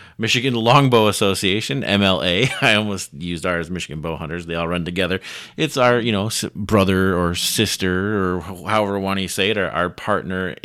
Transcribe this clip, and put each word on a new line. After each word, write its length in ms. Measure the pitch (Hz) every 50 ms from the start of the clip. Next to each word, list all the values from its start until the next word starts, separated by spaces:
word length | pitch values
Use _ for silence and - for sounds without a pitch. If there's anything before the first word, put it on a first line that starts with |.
| - - -
Michigan 380 | - 113 107 - 123 117 135 120
Longbow 520 | 113 113 117 127 143 139 131 120 113 107
Association, 800 | 104 98 - 107 98 95 - - 95 95 110 - - 135 139 -
M 180 | - 101 98 101
L 220 | 98 95 76 82
A. 240 | 90 87 95 127 131 -
<laughs> 60 | -
I 140 | 139 117 107
almost 380 | 104 107 104 101 92 - - -
used 340 | 69 90 87 87 80 76
ours, 240 | 92 87 85 82 78
Michigan 300 | 90 87 - - 76 80
Bow 160 | 76 82 80
Hunters. 300 | 78 82 73 82 87 85
They 100 | 82 82
all 100 | 82 85
run 180 | 82 87 87 85
together. 360 | 85 87 92 92 85 92 95 - - - - - - -
It's 200 | - 160 151 -
our, 240 | 135 123 123 120 120
you 100 | 113 120
know, 160 | 107 98 101
s-, 180 | 113 - - - - -
brother 600 | 82 104 92 107 104 95 95 95 92 95 95 92
or 200 | 87 87 85 87
sister 960 | - - - - - 110 95 - - 95 92 90 92 98 104 107 101 95 90 90
or 60 | 90
wh-, 240 | 82 95 95 87 80
however 340 | 92 107 110 107 98 101 98
one 200 | 95 98 98 95
you 100 | 95 87
say 220 | - - 95 101
it, 80 | 110 104
our, 120 | 92 76
our 200 | 57 80 87 87
partner 640 | - - - - 104 87 58 82 92 92 92 90 - - -